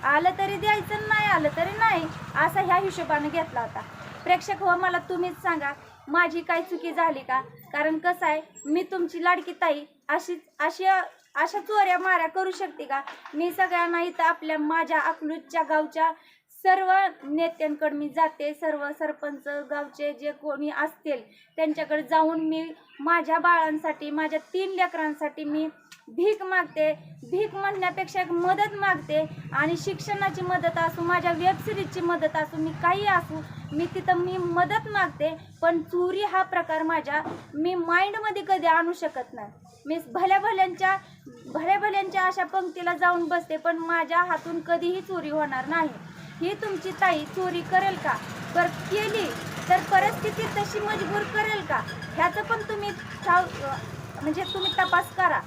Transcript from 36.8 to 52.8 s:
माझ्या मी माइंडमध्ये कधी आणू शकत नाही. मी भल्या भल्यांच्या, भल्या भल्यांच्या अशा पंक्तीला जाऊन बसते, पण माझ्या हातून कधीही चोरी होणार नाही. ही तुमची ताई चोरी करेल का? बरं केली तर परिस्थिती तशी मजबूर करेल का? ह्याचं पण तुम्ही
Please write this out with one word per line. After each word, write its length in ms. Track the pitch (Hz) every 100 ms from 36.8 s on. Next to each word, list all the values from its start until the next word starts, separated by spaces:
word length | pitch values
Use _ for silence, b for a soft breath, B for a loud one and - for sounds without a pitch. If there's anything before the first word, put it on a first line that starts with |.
माझ्या 400 | 320 320 277 302 311 - -
मी 200 | 285 339
माइंडमध्ये 680 | 359 339 349 392 427 427 403 349
कधी 180 | 381 330
आणू 260 | 320 339
शकत 400 | 349 311 269 247
नाही. 160 | 240 208 - - - 285
मी 120 | 320 254
भल्या 260 | 233 370 392
भल्यांच्या, 600 | 415 392 381 339 370 381 B B - - 247
भल्या 260 | 285 330 403
भल्यांच्या 440 | 415 392 381 381
अशा 220 | 370 381
पंक्तीला 500 | 339 381 370 359 349
जाऊन 340 | 349 349 349 330
बसते, 280 | 349 339 311
पण 200 | 320 330
माझ्या 420 | 330 339 294 339
हातून 420 | 359 311 339 330
कधीही 400 | 320 339 349 370
चोरी 300 | 381 359 302
होणार 360 | 302 294 262 262
नाही. 220 | 330 311 - - B B B
ही 140 | 339
तुमची 360 | 403 427 381 381 -
ताई 240 | 381 311
चोरी 360 | 302 - 370 349
करेल 360 | - 370 392 370
का? 160 | 294 240 - - -
बरं 120 | 226 226
केली 600 | - - 370 214 302 339 - - - -
तर 120 | 359 -
परिस्थिती 500 | 381 403 - 427 415
तशी 380 | 453 403 415 427
मजबूर 420 | 415 427 381 403
करेल 440 | 415 427 427 427 -
का? 140 | 262 - - -
ह्याचं 280 | - 349 381
पण 200 | - 453
तुम्ही 280 | 427 415